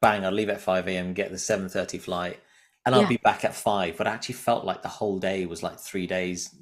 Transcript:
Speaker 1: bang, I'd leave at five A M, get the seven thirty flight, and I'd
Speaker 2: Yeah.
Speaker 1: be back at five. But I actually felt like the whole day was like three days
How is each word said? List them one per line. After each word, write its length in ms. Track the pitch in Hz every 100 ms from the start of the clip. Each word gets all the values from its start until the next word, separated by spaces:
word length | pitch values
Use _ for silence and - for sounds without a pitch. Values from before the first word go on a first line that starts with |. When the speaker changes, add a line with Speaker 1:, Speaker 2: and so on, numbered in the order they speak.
Speaker 1:
bang, 240 | 113 104
I'd 80 | 95
leave 160 | 101 104
at 120 | 101
five 260 | - 92 90
A 100 | 92
M, 160 | 90
get 200 | 92 98
the 60 | 90
seven 300 | - 104 95
thirty 300 | 98 90 92
flight, 400 | - 90 90 - _ _ _ _
and 100 | 123
I'd 60 | 127
Speaker 2:
Yeah. 80 | 113
Speaker 1:
be 80 | 117
back 280 | 110 95
at 80 | -
five. 440 | - 113 101 87 -
But 100 | 107
I 40 |
actually 240 | 110 - 120
felt 280 | - 117
like 180 | 95 92
the 60 | -
whole 300 | - 107 95
day 260 | 95 95
was 160 | 87 82
like 200 | 85 -
three 260 | - 98 90
days 480 | 92 90 90 - -